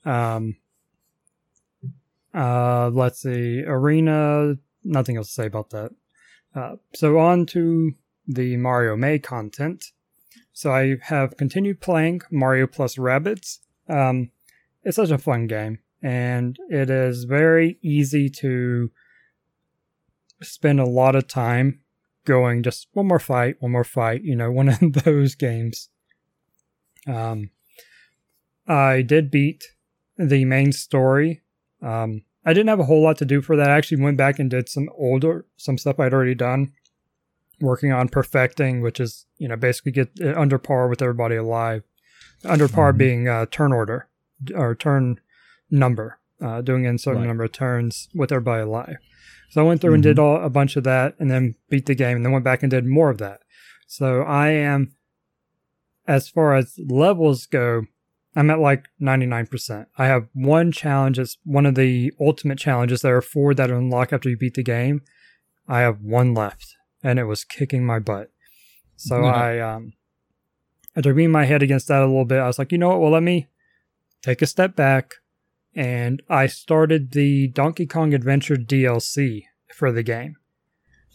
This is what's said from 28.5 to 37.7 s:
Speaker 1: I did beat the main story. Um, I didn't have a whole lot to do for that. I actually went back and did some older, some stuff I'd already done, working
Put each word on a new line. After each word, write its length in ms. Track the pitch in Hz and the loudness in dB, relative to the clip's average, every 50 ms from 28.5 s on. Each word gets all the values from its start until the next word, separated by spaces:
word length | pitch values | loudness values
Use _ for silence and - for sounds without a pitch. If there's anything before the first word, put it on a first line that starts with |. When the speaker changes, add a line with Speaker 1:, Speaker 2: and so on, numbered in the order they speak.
| _ _ _ | _ _ _
Speaker 1:
I 360 | - 156 143 135 135 131 131 | 0 2 2 4 4 4 2
did 280 | 127 113 151 160 156 139 | 2 4 2 2 2 2
beat 340 | 139 143 143 151 160 _ - - _ _ _ _ _ _ _ _ _ | 0 0 0 0 -4 _ -20 -20 _ _ _ _ _ _ _ _ _
the 280 | - 175 135 143 135 131 | -4 0 2 2 2 2
main 280 | 127 131 135 139 143 | 2 2 4 2 2
story. 720 | 135 - - _ - 135 131 131 135 143 151 165 165 - _ _ _ _ _ _ _ _ | 0 -2 -6 _ 0 2 2 4 2 2 0 0 -4 -8 _ _ _ _ _ _ _ _
Um, 400 | - 123 113 113 113 113 110 104 _ _ _ _ _ | -10 -6 -6 -4 -4 -6 -8 -10 _ _ _ _ _
I 80 | 165 | 2
didn't 160 | 165 196 220 220 | 2 4 4 2
have 120 | 214 190 | 2 2
a 40 | 151 | 2
whole 180 | 127 160 156 | 4 4 6
lot 140 | 156 160 156 - | 6 4 2 0
to 60 | 147 | 0
do 160 | 127 139 143 | 0 0 0
for 140 | 135 - 160 | 2 2 2
that. 140 | 147 143 139 | 2 4 4
I 60 | 143 | 4
actually 260 | 156 147 - - 135 | 2 2 0 -2 0
went 140 | 135 143 143 | 0 0 2
back 220 | 135 135 139 139 - | 2 2 2 2 0
and 100 | 139 127 | -2 -2
did 180 | 127 127 120 - | -2 -4 -4 -4
some 200 | - 143 143 156 - | -6 -8 -8 -8 -6
older, 500 | - 143 123 127 131 143 160 170 170 - _ _ | -4 -2 0 0 2 2 0 -2 -2 -8 _ _
some 220 | _ - - 131 123 | _ -6 -6 -6 -2
stuff 220 | - 147 135 - | -2 -4 -2 0
I'd 140 | 139 131 131 | 0 2 2
already 200 | 135 127 123 127 | 2 2 0 0
done, 380 | 120 123 123 127 139 139 135 _ _ _ _ _ _ _ _ _ _ _ _ _ _ _ _ _ _ | -2 -2 -2 0 -2 -2 -4 _ _ _ _ _ _ _ _ _ _ _ _ _ _ _ _ _ _
working 320 | 147 131 | -2 -2